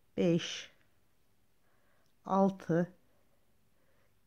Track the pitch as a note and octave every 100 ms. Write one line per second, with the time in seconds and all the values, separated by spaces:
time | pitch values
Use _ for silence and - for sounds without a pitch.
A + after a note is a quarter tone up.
0 | _ - F3+ E3 - - - _ _ _
1 | _ _ _ _ _ _ _ _ _ _
2 | _ _ - F#3+ G3 F#3+ - E3 F3 -
3 | _ _ _ _ _ _ _ _ _ _
4 | _ _